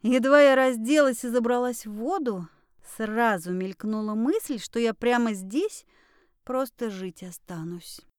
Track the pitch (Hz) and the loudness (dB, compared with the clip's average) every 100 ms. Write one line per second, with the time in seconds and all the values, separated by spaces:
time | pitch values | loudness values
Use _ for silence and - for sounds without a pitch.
0 | 214 254 254 285 285 262 262 240 220 302 | 4 2 6 8 8 8 4 0 2 4
1 | 277 233 247 240 233 247 247 240 220 208 | 4 2 -2 0 2 0 -2 -6 -10 -8
2 | 240 381 254 196 170 _ _ _ - - | -4 -4 -4 -6 -10 _ _ _ -20 -8
3 | 220 220 233 196 170 185 190 190 214 220 | -6 0 0 0 -4 -6 -6 -6 -6 -4
4 | 214 214 240 427 - 247 - 233 233 220 | -2 -2 0 0 -2 -8 -6 -2 -2 0
5 | 233 240 233 202 190 240 415 - _ _ | 0 2 0 -2 -6 -4 -4 -6 _ _
6 | _ _ _ _ - 254 262 _ 233 190 | _ _ _ _ -8 -4 -4 _ -8 -6
7 | 185 170 185 170 _ 175 160 175 - - | -10 -12 -16 -18 _ -10 -10 -12 -14 -20
8 | _ | _